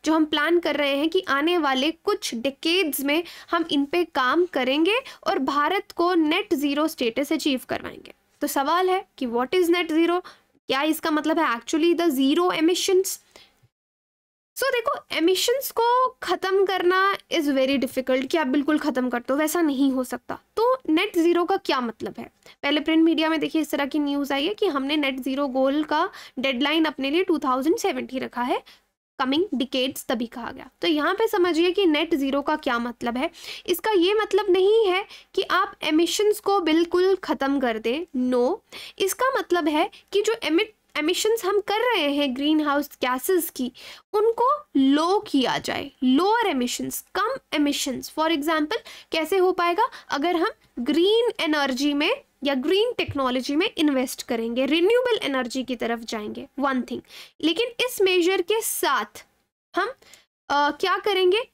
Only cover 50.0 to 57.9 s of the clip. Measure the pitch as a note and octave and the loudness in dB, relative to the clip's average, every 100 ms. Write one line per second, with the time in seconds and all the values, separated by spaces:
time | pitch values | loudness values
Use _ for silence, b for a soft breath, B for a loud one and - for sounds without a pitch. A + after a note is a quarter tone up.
50 | B C#4+ D#4+ F4 G4 - _ - A#3+ D4+ | B -2 0 0 -2 -4 _ -8 -2 2
51 | F#4 A4+ A#4+ - D#4+ D4+ C4+ B3+ C#4+ C#4+ | 4 4 2 -2 -2 0 0 0 0 0
52 | D#4+ C5+ _ _ C#4 C#4 C#4+ F#4+ A#4+ A#4 | 0 -2 _ _ -2 -2 0 2 0 -2
53 | E4+ C#4+ C4 B3 B3+ C#4+ G4 - D4+ C4 | -4 -2 -2 -2 -2 0 0 0 0 2
54 | B3+ - - A#3 A3+ A#3+ C4 D#4+ F4+ A#4+ | -2 -6 -6 -4 -2 -2 0 2 4 4
55 | B4+ A4+ - C4+ A#3+ C4 B3 B3 A#3 A#3 | 2 0 -2 -4 -4 -6 -6 -4 -4 -4
56 | A#3 A3+ G#3+ A3 C4 - C4+ C4 A#3+ A#3+ | -6 -8 -8 -12 -14 -4 -2 0 -4 -8
57 | - B B B D4+ E4+ B4 A#4 B4 | -12 B B B -2 0 -4 -2 -6